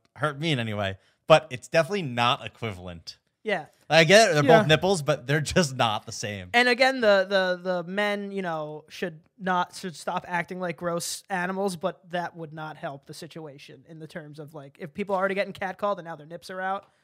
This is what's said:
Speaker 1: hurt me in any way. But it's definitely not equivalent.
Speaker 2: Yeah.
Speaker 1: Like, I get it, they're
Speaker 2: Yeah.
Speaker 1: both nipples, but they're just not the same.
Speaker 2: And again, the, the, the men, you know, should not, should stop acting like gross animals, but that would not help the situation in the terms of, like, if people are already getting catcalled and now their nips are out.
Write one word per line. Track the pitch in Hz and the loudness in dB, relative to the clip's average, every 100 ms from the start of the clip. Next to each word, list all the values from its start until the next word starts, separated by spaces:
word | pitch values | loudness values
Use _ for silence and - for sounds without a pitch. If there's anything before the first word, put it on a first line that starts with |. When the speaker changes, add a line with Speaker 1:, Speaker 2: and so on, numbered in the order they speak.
| _ - | _ -4
Speaker 1:
hurt | 151 139 | -4 -2
me | 165 | -2
in | 131 | 0
any | 113 | -2
way. | 104 98 95 _ _ - | -2 -4 -4 _ _ 4
But | 156 - | 6 6
it's | 120 - | -8 0
definitely | 165 156 202 | 0 2 -2
not | 147 120 120 139 113 | -4 0 2 0 -4
equivalent. | - 113 90 90 85 - - _ _ | -8 -8 -8 -12 -16 -18 -20 _ _
Speaker 2:
Yeah. | 214 185 143 _ - | -4 -4 -6 _ 4
Speaker 1:
Like, | 156 | 6
I | 165 | 8
get | 202 220 | 8 8
it, | 151 | 6
they're | 143 | 8
Speaker 2:
Yeah. | 220 | 6
Speaker 1:
both | 151 | 8
nipples, | 151 175 190 | 4 4 2
but | 143 - 123 | 0 -2 0
they're | 151 | -2
just | 143 185 151 131 | 2 2 0 0
not | 117 107 - | 0 0 -6
the | |
same. | - 107 101 90 | -10 -8 -8 -2
Speaker 2:
And | 240 247 | 2 2
again, | 240 262 269 | 4 4 4
the, | 220 196 190 | 4 4 4
the, | 196 185 180 | 0 0 -2
the | 180 180 | -2 -4
men, | 170 196 208 202 202 | -4 -2 -2 -2 -6
you | 196 | -6
know, | 180 160 151 151 - | -4 -6 -6 -12 -16
should | - 185 160 _ _ | -10 -8 -8 _ _
not, | 185 180 - - | -2 0 -2 -6
should | 190 143 | -12 -10
stop | - 180 170 | -6 -6 -4
acting | 175 165 180 | -4 -4 -6
like | 180 170 | -6 -4
gross | 175 170 - - - | -4 -4 -4 -8 -6
animals, | 185 180 190 196 170 | -4 -4 -2 -2 -2
but | 185 170 175 | -6 -6 -8
that | 175 170 170 | -6 -6 -10
would | 160 | -14
not | 156 156 147 | -12 -12 -10
help | 165 139 - | -10 -12 -16
the | |
situation | 151 160 165 156 139 - 135 - | -18 -16 -14 -16 -18 -20 -20 -20
in | 165 | -18
the | 160 | -16
terms | 180 147 147 | -14 -14 -16
of, | 143 151 | -16 -16
like, | 139 - | -18 -16
if | 175 | -14
people | - 196 190 | -10 -4 0
are | |
already | 196 190 | 0 0
getting | 202 | -4
catcalled | - 190 185 208 190 | -6 -8 -4 -4 -4
and | 165 | -6
now | 156 | -14
their | 147 | -14
nips | 170 - | -16 -12
are | 185 | -8
out. | 185 196 - _ | -4 -4 -8 _